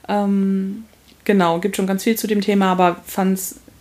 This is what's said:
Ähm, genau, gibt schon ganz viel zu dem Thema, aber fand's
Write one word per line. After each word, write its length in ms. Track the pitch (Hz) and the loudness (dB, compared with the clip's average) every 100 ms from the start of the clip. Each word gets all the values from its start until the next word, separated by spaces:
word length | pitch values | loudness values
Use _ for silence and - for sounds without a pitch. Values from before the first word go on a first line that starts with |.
| - | -4
Ähm, 760 | 202 202 196 196 190 190 208 226 _ _ - | -2 0 0 0 -2 -4 -8 -14 _ _ -8
genau, 340 | - 202 170 170 | 0 2 2 0
gibt 160 | 196 190 | -2 -2
schon 100 | 190 | -2
ganz 180 | 190 | -2
viel 120 | 233 220 | -2 -2
zu 100 | 208 | 0
dem 140 | 208 | -2
Thema, 320 | 196 202 190 | 2 2 2
aber 280 | 185 180 170 | 4 2 0
fand's 520 | - - 190 185 - - _ - | -8 -2 0 -2 -6 -14 _ -12